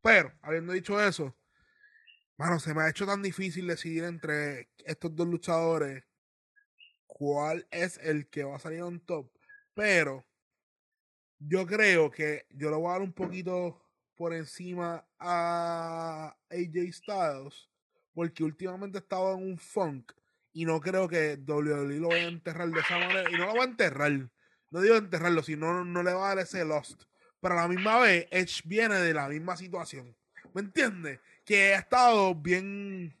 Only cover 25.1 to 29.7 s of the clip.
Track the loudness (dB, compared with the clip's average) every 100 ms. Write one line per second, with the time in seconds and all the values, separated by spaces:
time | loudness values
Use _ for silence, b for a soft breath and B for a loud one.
25.1 | -2 2 2 0 -4 -2 -2 -2 0 0
26.1 | 2 0 -2 -4 -4 -2 -2 -4 -20 _
27.1 | b b _ 0 2 2 0 4 6 6
28.1 | 6 2 -2 -2 -6 -2 0 2 2 2
29.1 | 2 -2 -6 -6 -8 -8